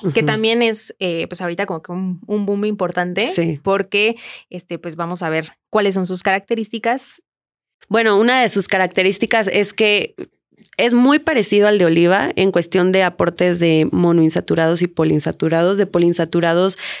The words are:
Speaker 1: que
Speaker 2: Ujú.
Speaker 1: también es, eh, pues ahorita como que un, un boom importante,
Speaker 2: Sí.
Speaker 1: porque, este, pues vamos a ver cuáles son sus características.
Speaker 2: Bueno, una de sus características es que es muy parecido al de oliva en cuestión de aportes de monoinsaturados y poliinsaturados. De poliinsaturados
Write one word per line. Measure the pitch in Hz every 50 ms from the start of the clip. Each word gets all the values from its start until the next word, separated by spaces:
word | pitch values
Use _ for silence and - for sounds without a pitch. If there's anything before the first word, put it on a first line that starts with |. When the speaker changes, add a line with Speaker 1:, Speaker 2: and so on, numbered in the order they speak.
| - 185 135
Speaker 1:
que | -
Speaker 2:
Ujú. | -
Speaker 1:
también | - 220 214 220 220 226 233
es, | 240 226 220 214 - - - -
eh, | 196 180 170 165 165 170
pues | 180 -
ahorita | 185 175 170 175 202
como | - 185 160
que | 156 -
un, | 175 185 190 185 180 165 - -
un | 208 208 202
boom | 196 202 202 202
importante, | 214 214 208 190 175 - - 175 175 175 185 214 285 381
Speaker 2:
Sí. | 381 165 165 160 139
Speaker 1:
porque, | - 196 190 196 196 190 - 202 208 220 233 226 - - - - - -
este, | - 180 - - 175 165
pues | - 175 156
vamos | 165 170 170 180 175
a | 185 160
ver | 156 160 160 - - _ _ _
cuáles | - 214 202 196 185
son | 190 185
sus | 175 185 180 -
características. | 196 190 196 196 - 240 220 220 - - 226 - 233 240 269 - - - - _ _ _ _ _ _ _ _ _ _ _ _ _ -
Speaker 2:
Bueno, | - 226 226 220 202 196
una | 220 240 254 262
de | 247 208
sus | - 202 180 -
características | - 190 185 175 - - 185 190 196 - - 180 - 226 214 190
es | - 208 208 202 -
que | - 220 208 208 202 - - _ - - - _ _ _ _ _ _ - _ _ -
es | 226 240 233
muy | 240 247 269 285 302
parecido | 302 - 311 254 208 208 - 208 202 208
al | 214 208
de | 180
oliva | 165 165 170 170 175 185 202 - - -
en | - 190 196
cuestión | 190 180 170 - - 185 180 185
de | 185 190
aportes | 190 180 180 - 175 175 175 - 180 180 175 170
de | 170 165 160 156 156 -
monoinsaturados | - 180 175 170 170 170 160 160 160 170 - - 165 156 165 160 170 170 175
y | 170
poliinsaturados. | - - 160 156 156 151 147 160 156 - - 165 160 165 170 180 202 196
De | 202 185
poliinsaturados | - 175 175 175 175 170 165 165 - 175 170 170 165 175 185 190 190 - - - - -